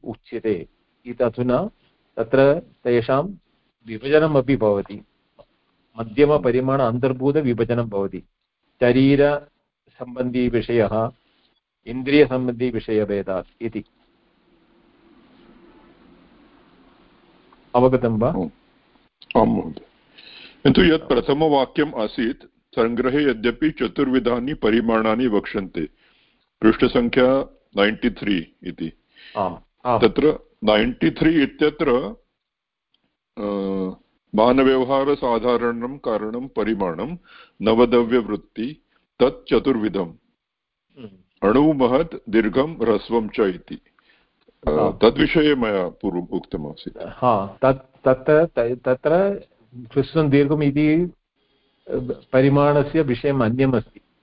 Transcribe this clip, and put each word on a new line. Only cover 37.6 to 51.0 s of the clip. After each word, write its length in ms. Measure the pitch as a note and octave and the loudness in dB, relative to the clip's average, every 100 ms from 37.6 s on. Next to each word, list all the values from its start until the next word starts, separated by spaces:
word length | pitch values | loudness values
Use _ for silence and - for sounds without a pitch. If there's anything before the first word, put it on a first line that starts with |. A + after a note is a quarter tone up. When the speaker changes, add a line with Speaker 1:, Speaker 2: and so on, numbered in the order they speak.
Speaker 2:
नवद्रव्यवृत्ति, 1200 | G#2 A2+ A#2+ A#2+ A2+ B2 G2+ G#2 - - A#2+ D3+ _ _ _ - | 0 4 4 4 2 0 0 -6 -8 -8 -8 -10 _ _ _ 0
तत् 280 | B2+ - - | 0 0 -2
चतुर्विधम्। 640 | A#2+ C#3 A#2+ G#2+ F#2+ E2+ - _ _ _ _ _ _ _ D3 | 0 2 0 -2 -4 -6 -10 _ _ _ _ _ _ _ -20
Speaker 1:
हम्म। 500 | A2 F#2+ _ _ G2 | -20 -20 _ _ 0
Speaker 2:
अणु, 240 | B2 D3+ | 4 2
महत्, 420 | C#3+ A#2+ C3 E3+ - - | 2 2 2 -2 -10 -2
दीर्घं, 460 | G#2+ G#2 B2+ D3+ | 0 2 0 -2
ह्रस्वं 540 | D#3+ A2+ G#2+ - A#2 G#2+ | -2 -2 -2 -2 -4 -2
च 120 | - | -2
इति। 400 | G2+ F2+ - - _ _ _ _ _ _ _ _ - | -2 -2 -10 -16 _ _ _ _ _ _ _ _ -4
अ, 40 | |
Speaker 1:
हा। 200 | D3+ D3+ | -2 -2
Speaker 2:
तद्विषये 640 | - A3 C#3+ D3 E3 D3+ | 2 2 2 0 2 2
मया 340 | C#3 A2 G2 F2 | 2 0 -2 -4
पूर्वम् 380 | - G2+ F2 F2 | -6 -6 -6 -6
उक्तमासीत्। 680 | F2+ - F2 D2 D#2+ - - E2+ | -8 -8 -10 -10 -14 -16 -16 -16
Speaker 1:
हा, 520 | - B2+ G#2 G2 - | -2 0 0 -2 -2
तत्, 420 | C3 C3+ - _ | 0 0 -6 _
तत्र, 420 | C3 C3 - D3+ E3 | 0 2 2 2 2
त-, 340 | - A#2 B2 | 0 -2 -2
तत्र 580 | C3 B2+ D3 E3+ G3 G3+ - _ _ | -2 -2 0 0 0 -4 -12 _ _
ह्रस्वं 560 | B2 A#2+ C#3+ C3 D#3+ D3+ | -20 -6 -4 -2 0 2
दीर्घम् 320 | C#3 C#3+ D#3 | 4 4 2
इति, 400 | D3 C#3 D3+ D#3+ | 0 2 2 2